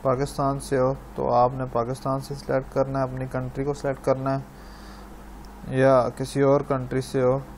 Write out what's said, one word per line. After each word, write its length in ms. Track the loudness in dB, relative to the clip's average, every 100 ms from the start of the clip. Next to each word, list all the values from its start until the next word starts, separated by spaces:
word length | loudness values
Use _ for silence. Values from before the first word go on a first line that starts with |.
पाकिस्तान 560 | 0 0 -2 -2 -4 -4
से 180 | -2 0
हो 160 | 0
तो 360 | -2 -10 -6 0
आपने 320 | 2 2 0 -4
पाकिस्तान 540 | -4 -4 -6 -4 -6
से 160 | -6 -12
select 380 | -4 -4 -2
करना 260 | -4 -2 -2
है, 120 | -4
अपनी 140 | -6 -6
country 360 | -6 -6 -6
को 100 | -6
select 300 | -4 -4 -4
करना 280 | -2 -2 0
है, 120 | -4 -6 -18 -20 -18 -18 -18 -18 -18 -18 -18 -18 -16 2 6
या 300 | 8 8 6
किसी 320 | -2 -4 2
और 220 | 6 6
country 380 | 4 -2 0 -4
से 200 | -2 2
हो 180 | 2 2 -2